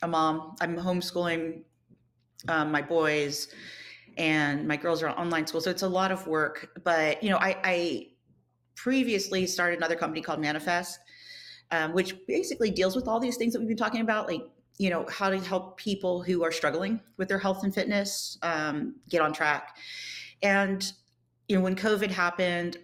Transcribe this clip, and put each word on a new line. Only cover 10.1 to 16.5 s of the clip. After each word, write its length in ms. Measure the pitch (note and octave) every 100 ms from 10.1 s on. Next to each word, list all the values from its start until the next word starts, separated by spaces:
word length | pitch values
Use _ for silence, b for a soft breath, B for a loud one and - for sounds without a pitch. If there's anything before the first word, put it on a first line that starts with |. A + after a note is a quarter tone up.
| D#3
called 180 | D#3 D#3
Manifest, 600 | D3+ D#3 E3 F3 F#3 - B B B B B B B
um, 220 | E3 D#3
which 220 | F3 F#3 - -
basically 420 | D4+ F#4+ - A3
deals 260 | E3 F#3 B3
with 120 | B3
all 120 | A3+
these 180 | B3 A#3+
things 160 | A#3
that 60 | A3+
we've 80 | A3
been 100 | A3
talking 240 | A3 A3+
about, 260 | A3+ G#3+ -
like, 160 | E3 - _ _ -
you 120 | F#3+
know, 160 | E3+ -
how 200 | - G3
to 100 | F#3+
help 380 | F3 F#3 F#3 -
people 440 | G#3+ G3 F#3 F3
who 220 | F3+ F3+
are 80 | E3